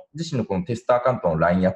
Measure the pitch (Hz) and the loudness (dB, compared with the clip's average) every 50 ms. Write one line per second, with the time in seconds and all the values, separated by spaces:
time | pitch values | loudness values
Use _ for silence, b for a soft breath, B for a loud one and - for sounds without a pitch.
0 | - _ - 151 165 160 147 120 107 - 98 90 90 - 117 117 - - 123 123 | -20 _ -12 -12 -10 -6 -4 -4 -4 -2 -4 -6 -4 -4 -6 -6 0 0 0 2
1 | - 131 123 113 - 87 80 80 82 85 87 92 92 92 92 | 2 0 0 0 -2 -2 0 2 2 2 2 2 2 0 -2